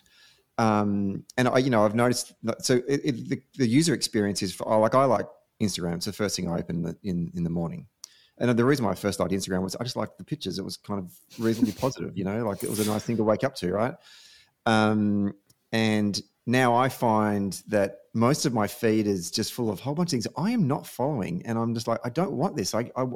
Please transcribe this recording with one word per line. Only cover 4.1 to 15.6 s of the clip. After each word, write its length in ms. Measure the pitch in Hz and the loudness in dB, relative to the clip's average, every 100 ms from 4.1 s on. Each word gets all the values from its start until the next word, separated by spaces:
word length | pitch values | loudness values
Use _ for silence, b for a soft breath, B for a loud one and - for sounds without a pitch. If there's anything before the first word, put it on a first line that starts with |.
| 110 101 92 | 0 2 0
is, 100 | 95 | -4
for, 240 | - - 110 | -4 0 4
like, 140 | 110 | 6
I 120 | 127 135 | 6 4
like 200 | 101 98 - _ _ | 2 0 -10 _ _
Instagram. 340 | 104 87 87 85 | -2 -2 -4 -4
It's 100 | 104 | -6
the 80 | |
first 220 | - 101 - | -4 -4 -2
thing 120 | 87 | -2
I 100 | 85 | -2
open 180 | 87 85 | -2 -4
in 40 | |
the, 140 | 85 82 | -4 -6
in, 280 | 101 87 85 87 | -6 -4 -4 -4
in 80 | |
the 60 | 82 | -4
morning. 380 | 85 82 90 - _ B B B _ | -2 -4 -8 -14 _ B B B _
And 200 | 123 117 | 0 2
the 80 | 120 | 4
reason 200 | 147 104 | 2 0
why 60 | |
I 40 | 92 | -2
first 240 | 104 92 | -2 -2
liked 120 | 87 | -2
Instagram 300 | 95 92 92 | -2 -2 -2
was 120 | 92 - | -2 -4
I 80 | |
just 120 | 120 - | -6 -6
liked 220 | 107 - | -6 -8
the 60 | |
pictures. 360 | - 151 95 87 | -10 -8 -6 -6
It 60 | 92 | -8
was 120 | - | -10
kind 220 | - 101 | -8 -8
of 120 | 90 - _ - | -8 -14 _ -4
reasonably 340 | 113 113 120 | -2 2 0
positive, 420 | 95 131 - 85 85 | 0 -4 -4 -6 -4
you 60 | |
know, 220 | 95 107 113 | -4 -2 -2
like, 180 | 95 | -4
it 60 | 92 | -4
was 100 | 104 | -2
a 100 | 107 | -2
nice 120 | 107 | -2
thing 140 | - 113 | -2 0
to 60 | |
wake 200 | 110 107 | 2 2
up 120 | 135 - | 0 -4
to, 160 | 90 | -4
right? 240 | 98 123 - b b b b b _ 117 | -2 -2 -4 b b b b b _ 2
Um, 680 | 110 107 107 104 101 101 - _ _ | 4 4 4 2 0 -2 -4 _ _